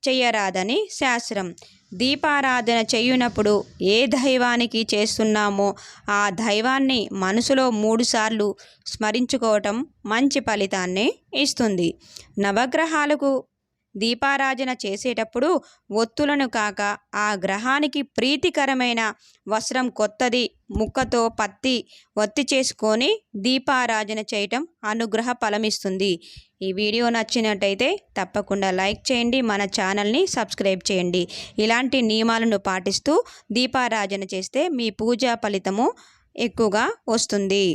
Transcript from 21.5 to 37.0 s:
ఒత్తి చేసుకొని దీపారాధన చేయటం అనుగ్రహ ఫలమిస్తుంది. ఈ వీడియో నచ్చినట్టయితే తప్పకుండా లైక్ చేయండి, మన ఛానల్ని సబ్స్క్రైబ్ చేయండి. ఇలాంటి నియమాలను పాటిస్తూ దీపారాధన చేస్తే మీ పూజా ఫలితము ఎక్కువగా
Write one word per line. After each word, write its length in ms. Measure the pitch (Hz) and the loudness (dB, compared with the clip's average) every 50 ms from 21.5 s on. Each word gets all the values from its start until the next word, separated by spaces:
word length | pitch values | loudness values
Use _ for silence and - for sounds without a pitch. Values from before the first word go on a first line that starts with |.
| 202 _ - 262 254 233 - _ - - - _ _ | -4 _ -2 0 0 0 -2 _ -18 -20 -20 _ _
ఒత్తి 260 | 208 214 214 214 - 277 - | 0 0 0 0 -2 -2 0
చేసుకొని 580 | 285 262 262 - - - - 220 214 220 262 294 440 427 _ _ - 208 190 | 2 0 0 0 -4 -2 0 0 2 2 2 0 0 -2 _ _ -12 -4 0
దీపారాధన 760 | 247 262 269 262 - 277 254 247 233 226 214 214 202 220 220 214 - 233 | 0 0 0 0 0 0 0 2 0 0 -2 -2 -4 -6 -8 -6 -4 -4
చేయటం 280 | 208 202 202 - 254 320 339 _ _ - 208 | -4 -2 -2 -2 -4 -4 -6 _ _ -6 -4
అనుగ్రహ 360 | 214 226 233 220 196 220 233 247 247 247 | -2 -2 -2 0 0 -2 0 -2 -2 -2
ఫలమిస్తుంది. 680 | 247 214 208 208 220 214 208 - - 202 190 190 196 202 175 165 - - - - - _ _ _ | -2 -2 0 0 0 -2 -2 -2 -4 -4 -2 0 0 0 0 -2 -4 -18 -20 -20 -20 _ _ _
ఈ 80 | 185 190 185 190 | -6 -6 -2 -2
వీడియో 280 | 214 208 208 233 240 240 233 | -2 0 0 0 0 2 0
నచ్చినట్టయితే 720 | 226 220 220 - 247 220 214 214 196 202 202 196 196 240 285 381 403 _ _ _ | 0 -2 -2 -2 0 0 0 0 0 0 0 0 2 0 0 0 -2 _ _ _
తప్పకుండా 520 | 208 190 185 - 202 196 - 196 202 196 190 | -6 -6 -4 -4 -6 -2 -2 -2 0 0 0
లైక్ 300 | 185 180 190 196 202 196 - - | 0 0 0 0 -2 -4 -2 -2
చేయండి, 300 | 262 240 233 240 233 269 | 0 2 2 2 2 2
మన 220 | 247 220 208 196 202 196 196 | 2 2 0 0 -2 -2 -2
ఛానల్ని 440 | - 196 185 196 208 202 208 226 294 381 370 - | -2 0 0 0 0 0 0 2 2 2 0 0
సబ్స్క్రైబ్ 480 | 262 220 202 - - 202 196 190 185 - - | -4 -4 -4 -4 -2 0 0 0 0 -2 -2
చేయండి. 320 | 202 185 175 180 175 185 175 180 - - - - - - 214 | 0 0 0 2 0 0 -2 -2 -6 -14 -14 -10 -2 0 2
ఇలాంటి 320 | 220 226 240 262 254 262 269 240 220 | 2 2 2 2 2 2 2 2 2
నియమాలను 480 | 214 220 226 233 226 226 226 233 214 196 - - | 2 2 2 2 2 2 2 2 0 0 0 -2
పాటిస్తూ 460 | 185 185 180 202 196 - _ 277 302 392 480 - - - _ _ 208 | -4 -2 -2 -2 -4 -2 _ 2 2 2 0 -2 -10 -20 _ _ -2
దీపారాధన 640 | 240 254 254 254 262 247 233 220 220 202 196 196 196 196 190 202 | -2 -2 0 0 0 0 0 0 -2 -2 -2 -4 -6 -6 -6 -6
చేస్తే 300 | 185 185 - - 262 320 359 311 | -6 -6 -4 -2 -2 0 0 -2
మీ 120 | 247 233 220 202 - | -2 -2 -4 -4 -2
పూజా 320 | 214 226 247 208 262 247 233 226 - | 0 0 0 2 2 0 0 0 -2
ఫలితము 440 | 208 202 190 185 190 190 208 247 359 494 - - - _ _ _ _ _ | -2 -2 -2 -2 -2 0 2 0 0 0 -4 -16 -20 _ _ _ _ _
ఎక్కువగా 500 | - 240 220 - - 226 214 190 214 240 320 466 - | -4 -4 -4 0 0 0 2 2 2 0 0 -2 -6